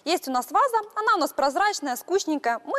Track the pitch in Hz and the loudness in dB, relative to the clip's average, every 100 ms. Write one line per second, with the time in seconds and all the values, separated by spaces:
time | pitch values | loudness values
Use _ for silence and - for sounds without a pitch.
0 | 285 349 269 254 247 359 539 453 427 427 | -2 -2 0 -4 0 2 2 0 -4 -2
1 | 440 415 269 - 277 285 415 392 285 247 | 0 2 0 0 0 2 0 0 -4 -6
2 | - 381 311 294 233 233 - | -2 -2 0 -2 0 -2 -4